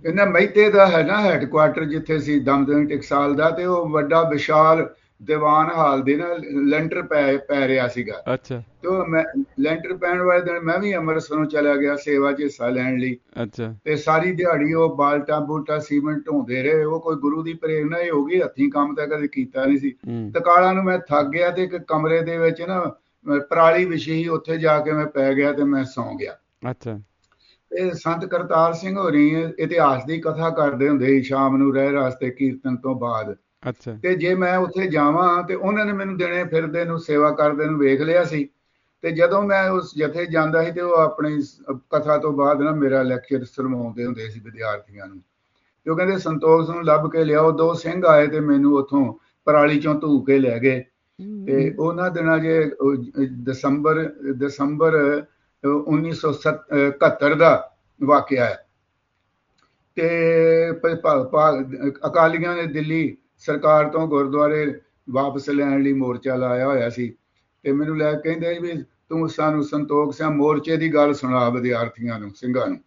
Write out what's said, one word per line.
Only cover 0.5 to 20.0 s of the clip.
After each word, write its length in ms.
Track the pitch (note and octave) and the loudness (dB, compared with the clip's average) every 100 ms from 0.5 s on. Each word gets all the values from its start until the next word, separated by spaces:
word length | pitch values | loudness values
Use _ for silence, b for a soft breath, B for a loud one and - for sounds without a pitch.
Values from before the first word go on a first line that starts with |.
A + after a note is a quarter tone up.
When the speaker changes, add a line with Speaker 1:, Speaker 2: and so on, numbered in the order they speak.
| G#3 G#3 | 4 6
Speaker 1:
ਦਾ 160 | G3+ F#3+ | 8 6
ਹੈ 160 | E3 | 6
ਨਾ 180 | D3+ G#3 | 2 2
ਹੈੱਡਕੁਆਟਰ, 640 | G3+ D#3 C3+ D#3 D3+ D#3+ | 2 0 0 2 2 2
ਜਿੱਥੇ 340 | D#3 D#3 D#3 D#3 | -4 -6 -4 -4
ਸੀ 220 | C#3 D3 | 0 0
ਦਮਦਮੀ 560 | B2+ C#3 C3+ C#3+ D3 D3 | 2 0 2 2 0 -4
ਟਕਸਾਲ 380 | - C#3+ C#3+ | -2 0 0
ਦਾ, 160 | C#3+ D#3+ | 2 0
ਤੇ 140 | E3 | 0
ਉਹ 240 | F3+ F3 D#3+ | -2 -2 0
ਵੱਡਾ 340 | D3+ C#3+ E3 | -2 2 2
ਵਿਸ਼ਾਲ 720 | E3 D3 C3+ D#3 D#3 D#3+ - b b _ | 2 -2 2 4 6 4 0 b b _
ਦੀਵਾਨ 440 | A2 D3+ D3+ D3+ D#3 | -4 0 2 2 2
ਹਾਲ 360 | E3 D3+ C3+ | 0 2 2
ਦੇ 140 | C3 D3 | 0 -2
ਨਾ 100 | F3 E3+ D3 C#3+ C#3+ | -2 -6 -6 -2 0
ਲੈਂਟਰ 360 | D3+ D#3+ F3+ | 0 -2 -6
ਪੈ, 340 | E3 D3+ C#3 C#3 | -2 0 2 0
ਪੈ 320 | C#3 C#3+ C3 | -2 -2 0
ਰਿਹਾ 200 | C3 A#2+ | 0 -2
ਸੀਗਾ। 340 | B2 G#2+ F#2+ - | -4 -10 -10 -6
Speaker 2:
ਅੱਛਾ। 280 | B2+ - B2 A2+ _ | -6 -6 -12 -12 _
Speaker 1:
ਤੇ 60 | - | -4
ਉਹ 180 | F#3 E3 | -4 0
ਮੈਂ, 180 | D#3+ D#3+ C#3 C#3 - | -2 -2 -6 -6 -2
ਲੈਂਟਰ 360 | D3 D#3+ F3+ F#3 | -2 -2 -6 -4
ਪੈਣ 240 | F3 F3+ | -2 0
ਵਾਲੇ 220 | F3+ F3+ | 2 2
ਦਿਨ 180 | F3 E3+ | 0 -4
ਮੈਂ 180 | E3 F3+ | -2 -2
ਵੀ 180 | G#3 F#3 | -2 -4
ਅੰਮ੍ਰਿਤਸਰੋਂ 500 | D#3+ D#3+ D#3 D3+ D3+ | -2 -4 -4 -4 -2
ਚਲਾ 300 | D3+ D3 C#3+ | 0 0 2
ਗਿਆ 200 | C#3+ C#3+ | 0 -2
ਸੇਵਾ 360 | D3 C#3 C#3+ | -2 0 0
'ਚ 100 | C#3 | -2
ਹਿੱਸਾ 260 | C#3+ - A#2+ | -6 -4 -4
ਲੈਣ 300 | B2+ B2+ B2+ | -2 -2 -2
ਲਈ। 180 | B2+ B2 _ - | -4 -6 _ -10
Speaker 2:
ਅੱਛਾ। 320 | A2+ - A2 A2 | -10 -8 -10 -8
Speaker 1:
ਤੇ 120 | - D3 | -4 -4
ਸਾਰੀ 360 | D#3 D#3+ F3+ | 0 0 0
ਦਿਹਾੜੀ 420 | E3+ F3 D#3 D3 | -2 0 0 0
ਉਹ 220 | E3 E3 C#3 | 2 0 2
ਬਾਲਟਾਂ 440 | C#3+ D3 C#3+ D3+ | 0 0 0 -2
ਬੂਲਟਾਂ 400 | C#3+ D3+ D3 D3+ | -2 -6 -4 -6
ਸੀਮੈਂਟ 460 | - C#3+ D3 D3 D#3+ | -2 -2 -2 -6 -2
ਢੋਂਦੇ 360 | D3 A#2+ C3 | -4 -2 -2
ਰਹੇ। 220 | C3+ D#3 | 0 0
ਉਹ 160 | D3+ E3 | 0 -2
ਕੋਈ 160 | E3 D#3 | -4 -2
ਗੁਰੂ 260 | C#3+ D#3+ | -2 -2
ਦੀ 120 | E3 | -6
ਪ੍ਰੇਰਨਾ 440 | D#3+ D#3+ D#3 D3+ E3+ | -6 -4 -2 -2 -4
ਹੀ 100 | F3 | -2
ਹੋਊਗੀ, 300 | D3+ C#3 F3+ | -2 0 0
ਹੱਥੀਂ 300 | E3 - C#3+ | -2 0 0
ਕੰਮ 240 | C#3+ C#3+ | 0 -2
ਤਾਂ 120 | C#3+ D3 | -2 -4
ਕਦੇ 220 | D3+ C#3+ | -4 -4
ਕੀਤਾ 360 | C3+ B2+ C3 | -4 -6 -2
ਨਹੀਂ 140 | C3+ C#3+ | 0 0
ਸੀ। 160 | C#3 - | -2 -6